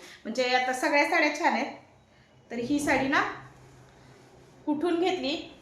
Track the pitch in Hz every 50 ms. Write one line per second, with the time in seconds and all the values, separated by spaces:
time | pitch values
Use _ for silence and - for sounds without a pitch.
0 | - - - - - 226 220 262 254 247 254 254 254 254 262 254 339 302 294 285
1 | 294 320 349 330 302 294 - - 330 269 226 226 285 - - - - - _ _
2 | _ _ _ _ _ _ _ - _ - 240 240 240 285 285 285 294 320 269 262
3 | 269 269 311 370 - - - - - - - - - - - - - - - -
4 | - - - - - - - - - - - - - 302 285 - 339 349 339 339
5 | 381 359 - 262 262 269 320 392 - - - -